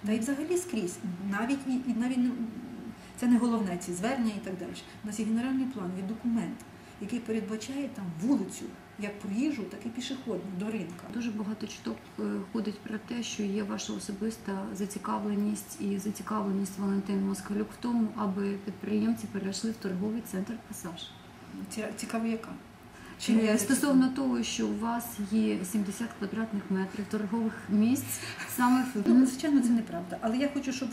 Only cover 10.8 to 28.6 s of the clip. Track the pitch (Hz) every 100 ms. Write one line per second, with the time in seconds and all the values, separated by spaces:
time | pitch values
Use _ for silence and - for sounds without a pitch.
10.8 | 165 175 - 214 233 214 202 214 214 -
11.8 | 233 - - - 208 208 185 226 214 202
12.8 | - 214 - 240 220 - 208 202 202 208
13.8 | - 208 - 196 220 220 - 196 202 196
14.8 | 196 - 226 214 208 202 208 208 - -
15.8 | 202 196 208 202 196 214 202 196 196 190
16.8 | 196 196 196 196 196 196 - 208 214 -
17.8 | 240 233 214 214 208 190 202 202 202 185
18.8 | 202 208 220 233 208 196 190 196 226 220
19.8 | 196 185 208 226 - 185 202 226 - 214
20.8 | 175 170 - - - - - 196 190 -
21.8 | 214 220 - 226 226 220 - - - -
22.8 | - - - - - 220 220 214 - 269
23.8 | 285 262 262 262 269 240 220 - 214 208
24.8 | 233 240 - - 202 220 214 208 185 214
25.8 | 196 190 233 - 196 220 220 202 - 190
26.8 | 190 - 190 214 208 226 220 - - 208
27.8 | 220 269 - - - - - -